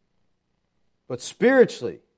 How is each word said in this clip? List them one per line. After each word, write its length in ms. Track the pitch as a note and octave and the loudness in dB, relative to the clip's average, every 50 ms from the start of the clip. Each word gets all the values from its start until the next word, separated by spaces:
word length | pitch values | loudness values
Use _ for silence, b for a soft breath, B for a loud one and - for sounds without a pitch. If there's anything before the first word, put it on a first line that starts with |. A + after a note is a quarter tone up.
| _ _ _ _ _ _ _ _ _ _ _ _ _ _ _ _ _ _ _ _ _ - | _ _ _ _ _ _ _ _ _ _ _ _ _ _ _ _ _ _ _ _ _ -14
But 120 | C3 A#2+ | -14 -14
spiritually, 800 | - - - - F#3 A#3+ C4+ C4 A#3 D#3 - - B2+ G#2 D#2 - _ _ _ | -14 -14 -8 -2 0 2 4 4 4 4 2 -10 -12 -12 -12 -12 _ _ _